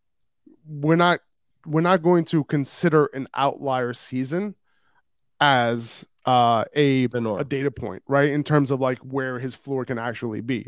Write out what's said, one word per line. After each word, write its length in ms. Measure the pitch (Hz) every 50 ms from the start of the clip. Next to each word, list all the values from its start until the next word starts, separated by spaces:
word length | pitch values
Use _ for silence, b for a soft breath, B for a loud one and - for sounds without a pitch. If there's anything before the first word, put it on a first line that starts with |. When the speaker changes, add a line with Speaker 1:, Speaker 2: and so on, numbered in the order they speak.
| _ _ _ _ _ _ _ _ _ _ _ _ _ 156
Speaker 1:
we're 280 | 151 147 143 151 165
not, 240 | 170 175 175 170 - _ _ _ _ _ _ _ _ - 160
we're 140 | 151 160
not 200 | 170 175 190 180
going 240 | 156 175 180 170 165
to 180 | - - 160 139
consider 600 | - - 147 135 - - - - 175 151 156 147 - -
an 140 | 139 131 - -
outlier 580 | - 135 143 - - 139 139 131 127 123 120 120
season 640 | - - - 127 127 131 127 156 180 208 208 190 _ _ _ _ _ _ _ _ _ _ _ _ _ _ _ _ -
as, 640 | 147 143 135 127 120 117 120 120 113 117 - - - _ _ _ -
uh, 380 | 127 127 123 120 117 117 110 - - -
a, 320 | - 147 139 135 131 127 120
Speaker 2:
The 140 | 123 123
norm. 180 | 117 110 104 92
Speaker 1:
a 40 | 143
data 260 | 131 143 135 139 139
point, 320 | 123 - 120 104 92 - _ -
right? 220 | 135 139 143 147
In 140 | 139 147 143
terms 280 | - 151 147 143 127
of, 100 | 139 127
like, 160 | 131 127 127 -
where 380 | - 131 131 139 131 131 127 123
his 160 | 131 131 120
floor 320 | - - 135 135 131 127
can 140 | 127 131 113
actually 420 | 117 123 113 - 127 117 107 110
be, 260 | 113 120 131 107 -